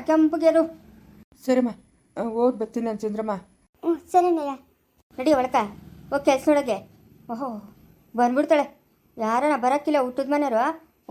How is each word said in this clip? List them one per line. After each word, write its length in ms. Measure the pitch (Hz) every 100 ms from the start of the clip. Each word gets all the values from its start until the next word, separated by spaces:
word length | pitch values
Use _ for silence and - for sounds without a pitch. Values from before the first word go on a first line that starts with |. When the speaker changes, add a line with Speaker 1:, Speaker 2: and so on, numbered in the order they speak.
Speaker 1:
ಕೆಂಪಗೆರು. 600 | 254 320 311 320 320 320 320 - - - - - - _ -
Speaker 2:
ಸರಿಮ್ಮ, 240 | 247 240 - _ _ _ -
ಆ, 40 |
ಹೋಗ್ 360 | 233 226 247 208
ಬರ್ತೀನಿ 280 | 220 247 226
ನಾನು 120 | 214
ಚಂದ್ರಮ್ಮ. 340 | 214 208 220
Speaker 1:
ಹ್ಞೂ, 640 | 190 - _ _ _ 330
ಸರಿ 320 | 320 - 359 359
ಅಣ್ಣಯ್ಯ. 240 | 320 285 269 _ _ _ _ _ -
ನಡಿ 140 | 262
ಒಳಕ 220 | 277 254 262 208 - - - -
ಹೋಗ್ 140 | 277
ಕೆಲ್ಸ 240 | 277 262 302
ನೋಡಕ್ಕೆ. 420 | 294 247 190 - _ _ - -
ಓಹೋ, 180 | 233 269 208 - - - _ _ 226
ಬಂದ್ಬಿಡ್ತಾಳೆ. 640 | 240 254 294 302 247 - _ _ _ -
ಯಾರನ 380 | 220 240 294 277
ಬರಕ್ಕಿಲ್ಲ 420 | 247 285 285 294
ಹುಟ್ಟದ 300 | 254 254 269
ಮನೆಯವರು, 600 | 294 285 220 277 320 - _ -